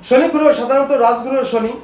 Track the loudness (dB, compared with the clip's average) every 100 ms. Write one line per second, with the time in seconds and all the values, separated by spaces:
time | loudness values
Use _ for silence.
0 | 2 2 2 2 2 2 0 -2 0 2
1 | 2 0 -4 -4 -2 -4 -4 -8